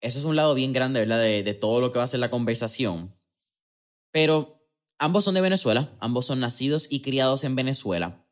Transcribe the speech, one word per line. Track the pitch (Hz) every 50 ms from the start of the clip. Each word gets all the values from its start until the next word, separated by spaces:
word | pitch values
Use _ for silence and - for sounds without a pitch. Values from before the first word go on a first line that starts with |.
| -
eso | 120 120 139
es | 143
un | 160 156
lado | 156 156 151 143
bien | 131 131 131 127
grande, | 131 127 131 135 120
¿verdad? | 107 110 113 113
De, | 113 110 107 104 98
de | 104 104
todo | 101 107 107 113 123
lo | 127 123 123
que | 123
va | 123
a | 123
ser | - 123
la | 123 120
conversación. | 123 120 120 113 117 120 117 110 - - 127 110 104 85 87 98 - _ _ _ _ _ _ _ _ _ _ _ _ _ _ _ _ _ _ _ -
Pero | 160 156 156 156 156 143 - - _ _ _ _ _ _ _ _ -
ambos | 147 160 175 208 196
son | 196 185
de | 185
Venezuela, | 185 185 190 185 - 120 110 123 147 - - -
ambos | - 117 120 123 123
son | - 135 131
nacidos | 127 120 120 - 131 139 151 160 156 -
y | 147 135
criados | - 139 131 135 131 131 135 135 -
en | 139 131
Venezuela. | 131 131 131 139 - - 104 90 85 85 85 92 - _ _